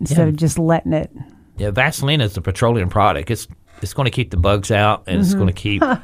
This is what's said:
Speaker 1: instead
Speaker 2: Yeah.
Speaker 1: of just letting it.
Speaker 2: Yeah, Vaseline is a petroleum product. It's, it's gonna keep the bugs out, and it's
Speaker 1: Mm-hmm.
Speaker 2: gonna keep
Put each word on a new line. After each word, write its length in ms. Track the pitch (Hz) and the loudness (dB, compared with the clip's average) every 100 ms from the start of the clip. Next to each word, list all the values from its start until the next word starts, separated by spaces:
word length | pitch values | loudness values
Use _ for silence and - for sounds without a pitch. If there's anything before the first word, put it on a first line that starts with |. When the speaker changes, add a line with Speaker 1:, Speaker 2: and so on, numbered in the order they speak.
Speaker 1:
instead 160 | 131 156 | 0 2
Speaker 2:
Yeah. 40 | 165 | 2
Speaker 1:
of 80 | 151 | 2
just 240 | 160 - | 0 0
letting 320 | 160 165 170 | 0 0 0
it. 160 | 156 - - - - _ - | -2 -4 -10 -18 -20 _ -6
Speaker 2:
Yeah, 140 | 101 | -4
Vaseline 480 | 104 135 - 139 156 | 0 0 0 0 0
is 160 | 110 95 | 0 -2
a 60 | |
petroleum 480 | 92 95 117 117 90 | -4 0 0 2 0
product. 420 | 107 101 76 78 | 2 2 0 -2
It's, 160 | - - - _ - | -6 -8 -20 _ -14
it's 120 | 95 | -8
gonna 160 | - 127 | -2 -2
keep 220 | 123 123 | -2 -2
the 60 | 92 | 0
bugs 340 | 92 104 98 | 2 0 2
out, 320 | 107 107 104 - | 2 4 2 -2
and 120 | 92 | 0
it's 80 | 185 | 0
Speaker 1:
Mm-hmm. 100 | 196 | 2
Speaker 2:
gonna 140 | 95 | 0
keep 300 | 90 107 104 285 247 | 0 -4 0 0 -2